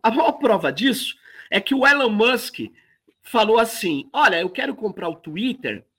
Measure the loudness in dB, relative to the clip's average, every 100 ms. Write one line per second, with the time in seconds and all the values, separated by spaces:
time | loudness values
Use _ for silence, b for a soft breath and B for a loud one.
0 | 2 2 0 2 0 2 0 0 0 0
1 | -6 -10 B B B -4 -2 2 4 4
2 | 2 2 2 2 -4 -10 -12 b b b
3 | _ _ -2 0 4 4 2 -2 -4 -4
4 | -4 2 2 2 -2 -4 -6 -6 -8 -6
5 | -8 -8 -12 -6 -4 -4 -8 -10 _